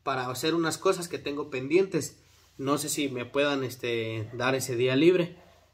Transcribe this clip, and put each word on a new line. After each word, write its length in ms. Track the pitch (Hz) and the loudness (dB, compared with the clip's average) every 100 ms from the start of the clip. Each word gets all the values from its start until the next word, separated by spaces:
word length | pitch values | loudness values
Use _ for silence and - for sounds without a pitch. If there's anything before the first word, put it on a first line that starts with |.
para 260 | - 131 127 | -4 -4 -4
hacer 260 | 127 160 | -2 0
unas 220 | 165 165 156 | 2 0 2
cosas 280 | 190 175 170 | 2 0 -4
que 120 | 131 | -8
tengo 320 | 147 143 147 | -6 -6 -6
pendientes. 720 | 127 135 170 196 160 123 - _ _ _ - | -6 2 2 2 -2 -4 -12 _ _ _ -6
No 200 | 135 143 | 0 0
sé 120 | 147 | 0
si 200 | 156 139 | -2 -2
me 160 | 123 | -4
puedan, 380 | 120 139 147 139 | -2 0 2 2
este, 680 | 127 113 123 117 113 110 107 | -4 -4 -4 -2 -2 -4 -6
dar 220 | 117 123 | -2 0
ese 200 | 135 - | 0 -2
día 200 | 120 127 | 0 2
libre". 420 | 131 165 180 170 - - _ _ | 6 6 6 0 -6 -20 _ _